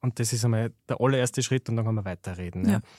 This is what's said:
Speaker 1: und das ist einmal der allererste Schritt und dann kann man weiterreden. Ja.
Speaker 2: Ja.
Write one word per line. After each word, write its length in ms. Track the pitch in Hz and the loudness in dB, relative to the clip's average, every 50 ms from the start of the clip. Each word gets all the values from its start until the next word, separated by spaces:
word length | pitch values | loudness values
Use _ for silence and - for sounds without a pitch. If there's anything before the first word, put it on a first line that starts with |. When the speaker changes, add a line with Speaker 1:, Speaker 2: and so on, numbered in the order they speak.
Speaker 1:
und 180 | - 127 - - | -6 -4 -2 -2
das 140 | 117 113 | -2 -2
ist 120 | - 117 117 | 0 0 2
einmal 280 | 120 113 110 113 113 - _ _ - | 2 2 2 0 -2 -6 _ _ -6
der 120 | 131 - | -2 2
allererste 420 | 120 131 135 131 123 123 - 131 | 4 4 4 4 2 0 0 -2
Schritt 260 | 127 - 135 131 - - | -2 0 0 -2 0 -2
und 80 | 117 | -2
dann 80 | 113 110 | 0 0
kann 100 | 113 113 | 0 0
man 100 | 107 98 | -2 -2
weiterreden. 580 | 98 90 - - 95 92 90 90 87 87 90 92 | -4 -8 -8 -8 -10 -8 -8 -8 -6 -4 0 2
Ja. 60 | 107 | 2
Speaker 2:
Ja. 80 | - 107 - - - | 2 2 0 -6 -14